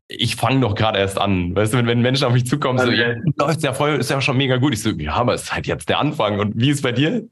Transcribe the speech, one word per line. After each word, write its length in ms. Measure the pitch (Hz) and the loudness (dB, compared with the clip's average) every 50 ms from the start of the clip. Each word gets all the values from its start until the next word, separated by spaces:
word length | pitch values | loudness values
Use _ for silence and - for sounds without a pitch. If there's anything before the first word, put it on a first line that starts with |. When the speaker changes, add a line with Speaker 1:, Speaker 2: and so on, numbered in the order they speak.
| _ - | _ -18
Speaker 1:
ich 280 | - - 120 117 - | -6 -4 -4 -4 -2
fang 220 | - - 113 131 135 127 | -2 0 0 2 2 2
doch 120 | 107 98 | 0 0
gerade 240 | 95 107 110 107 98 | 0 0 2 2 2
erst 200 | 98 98 98 - | 0 0 0 -2
an. 360 | 98 101 98 92 87 87 87 | 0 0 0 0 0 -2 0
Weißt 200 | 98 107 107 123 | 0 0 2 2
du, 20 | |
wenn, 100 | 123 120 | 2 2
wenn 140 | 117 117 120 | 2 2 2
Menschen 240 | 117 127 131 127 143 | 2 2 2 2 2
auf 80 | 123 123 | 2 2
mich 140 | 127 120 | 2 2
zukommen, 320 | - 151 143 143 135 127 127 | 0 -2 0 0 0 0 2
so, 80 | 127 | 2
Speaker 2:
Okay. 300 | 120 110 107 117 120 117 117 | 2 2 2 0 0 -2 -2
Speaker 1:
ja, 40 | - 156 - | -2 -2 0
läuft's 260 | - 143 151 160 160 156 | 0 0 0 0 0 -2
ja 120 | 139 127 | -2 0
voll, 220 | - 147 147 151 | 0 0 0 2
ist 120 | 131 127 131 | 0 0 0
ja 140 | 143 135 127 | -2 0 0
schon 160 | 147 127 131 | 0 0 2
mega 180 | 139 127 131 | 2 2 2
gut. 160 | 123 127 151 123 | 2 2 0 0
Ich 100 | 107 - | 0 -2
so, 60 | 110 | -2
ja, 240 | 90 78 76 76 80 | -2 -2 -4 -4 -2
aber 220 | 107 123 104 90 | 0 0 0 0
es 80 | 76 - | -2 -4
ist 100 | - - | -6 -8
halt 120 | - - | -6 -4
jetzt 240 | - - 127 - - | -4 -6 -4 -2 -2
der 80 | 95 90 | 0 0
Anfang. 420 | 127 147 131 131 113 104 104 98 | 0 0 0 0 0 0 0 0
Und 140 | 107 101 101 | -2 -2 0
wie 140 | 113 120 143 | 0 0 0
ist 120 | 143 127 135 | 0 0 0
bei 100 | 127 110 | -2 0
dir? 360 | 123 143 185 247 226 - - | 0 0 0 0 -4 -6 -8